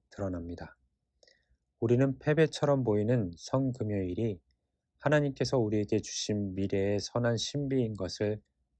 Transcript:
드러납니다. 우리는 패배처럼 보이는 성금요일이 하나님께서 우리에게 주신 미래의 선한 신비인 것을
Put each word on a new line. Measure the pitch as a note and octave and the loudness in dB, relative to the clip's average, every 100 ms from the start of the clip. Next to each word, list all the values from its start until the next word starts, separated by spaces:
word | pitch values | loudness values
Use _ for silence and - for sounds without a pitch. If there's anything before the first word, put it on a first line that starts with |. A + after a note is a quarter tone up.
| _ | _
드러납니다. | - G2 F2 E2+ E2+ E2 - _ _ _ _ _ _ _ _ _ - | -8 -6 -6 -8 -10 -14 -18 _ _ _ _ _ _ _ _ _ -2
우리는 | A2+ A#2+ C3+ C3 | 2 4 2 0
패배처럼 | - D3+ D#3 - C#3+ C#3 | 0 4 2 2 2 2
보이는 | A#2 G#2 G#2 B2 F#2+ E2+ | 2 2 2 2 0 -6
성금요일이 | - C3 C3+ B2 G#2+ G#2 F2+ F2+ A2+ F#2 _ _ _ _ _ _ | -4 0 0 -2 -2 -2 -2 -2 -2 -4 _ _ _ _ _ _
하나님께서 | C#3+ D3+ C#3+ C3+ B2+ C3+ | 2 2 2 0 0 2
우리에게 | G#2+ G#2+ G2+ G#2+ | 2 2 2 0
주신 | - - - G#2 G2+ F#2 | -2 -6 -2 -2 -2 -2
미래의 | G2 G2 G2 G#2 | -2 0 0 0
선한 | - A#2+ A#2+ A2+ | -2 -2 0 0
신비인 | - C#3+ C#3 C3 A#2 | -2 -4 -2 0 0
것을 | G#2 F2+ - G#2 G#2 - _ _ _ | -2 -6 -2 -2 -4 -8 _ _ _